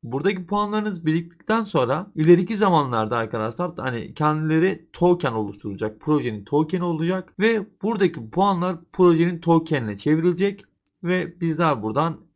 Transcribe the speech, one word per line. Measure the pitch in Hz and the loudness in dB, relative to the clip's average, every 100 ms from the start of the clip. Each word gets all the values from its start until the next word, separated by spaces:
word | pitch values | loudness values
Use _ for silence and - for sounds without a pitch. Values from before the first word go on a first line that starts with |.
Buradaki | 117 127 160 190 175 | -6 -2 -2 -2 -4
puanlarınız | 202 208 214 214 180 160 | -4 -2 -2 -4 -4 -2
biriktikten | 160 170 - - 220 | -2 -2 -16 -4 -2
sonra | 214 165 120 147 196 - | 0 0 0 -2 -4 -2
ileriki | 156 175 190 220 | 6 6 4 0
zamanlarda | 202 170 139 117 110 120 | 2 2 2 0 0 -2
arkadaşlar | 110 117 110 117 180 170 | -2 -4 -4 -4 -8 -6
hani | 127 120 87 | -6 -6 -8
kendileri | - 151 156 156 160 180 190 - | -2 0 0 0 2 2 -2 -10
token | - 175 175 156 | 0 2 2 0
oluşturacak, | 113 104 98 - 98 107 107 | -4 -6 -8 -10 -6 -6 -6
projenin | - 151 120 107 101 | 0 0 0 -6 -2
tokeni | 143 156 185 | -2 0 -2
olacak | 175 160 165 185 180 - | -2 -2 -2 -4 -6 0
ve | 214 226 208 _ | 0 0 -4 _
buradaki | 202 214 190 - 113 | -4 0 0 0 -8
puanlar | 175 202 185 180 170 - | 0 2 2 -2 -4 -10
projenin | - 180 165 170 170 | 4 6 6 2 0
tokenine | 170 165 160 147 113 101 | 2 2 2 -2 -2 -4
çevrilecek | - 156 170 175 196 202 - _ _ _ | 0 2 2 0 -2 -2 -16 _ _ _
ve | 175 180 175 - | -4 -2 -4 -4
bizler | 170 156 170 135 | -4 0 0 0
buradan | 107 113 160 156 - | -2 -2 -2 -4 -16